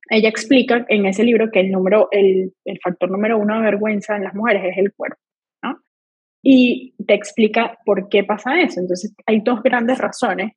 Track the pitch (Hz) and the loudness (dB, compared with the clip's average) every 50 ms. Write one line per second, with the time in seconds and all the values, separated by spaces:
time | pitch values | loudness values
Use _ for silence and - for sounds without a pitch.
0 | - - 220 220 214 220 220 - - - - 254 233 - - 240 240 - 214 208 | -6 0 2 2 4 2 0 -2 0 2 2 2 4 2 0 -2 0 0 0 0
1 | 196 196 190 202 220 240 240 214 220 220 - 196 180 190 190 190 185 190 196 214 | 0 0 0 2 2 2 2 2 2 2 2 0 2 2 0 0 2 2 4 4
2 | 208 - - 202 196 190 190 190 190 185 - _ _ - - - - 180 175 - | 4 2 2 4 4 4 4 2 0 -4 -8 _ _ -12 -12 -8 -6 -8 -4 -4
3 | 175 175 190 196 208 214 233 220 208 208 214 226 226 214 202 202 214 214 214 202 | -4 -4 -2 -2 -2 0 0 0 0 0 -2 0 0 0 0 0 -2 -4 -4 -4
4 | 196 - 214 208 190 - 180 196 220 240 214 190 190 180 185 196 190 202 - - | -4 -6 -6 -6 -6 -8 -6 -4 -2 0 0 0 -2 -2 -2 -2 -2 -2 -2 -6
5 | - - - - _ _ _ _ _ _ _ _ - 233 294 - _ _ _ _ | -10 -10 -10 -14 _ _ _ _ _ _ _ _ -10 -10 -10 -10 _ _ _ _
6 | _ _ _ _ _ _ _ _ - 247 269 254 254 247 - - - - _ - | _ _ _ _ _ _ _ _ 2 4 6 6 4 2 0 -4 -8 -14 _ -10
7 | 196 - 208 202 - - - - 220 214 214 233 226 226 - - _ - 202 196 | -2 0 0 0 0 -6 -2 0 0 2 2 0 -2 -2 -6 -6 _ -2 -2 -2
8 | 190 - - 202 196 - 214 202 - 247 277 349 359 - - - 185 180 180 180 | -2 0 0 0 0 0 -4 -4 -4 -2 0 0 0 0 -2 -6 -6 -4 -6 -6
9 | - 202 - - _ - 220 220 214 240 247 214 - 254 233 247 233 233 262 - | -6 -10 -14 -8 _ -2 0 0 0 0 -2 0 0 0 0 2 0 -2 -2 -2
10 | 214 - - - - 226 185 185 190 220 - | -4 -6 -4 -4 -4 -4 -2 -4 -6 -8 -10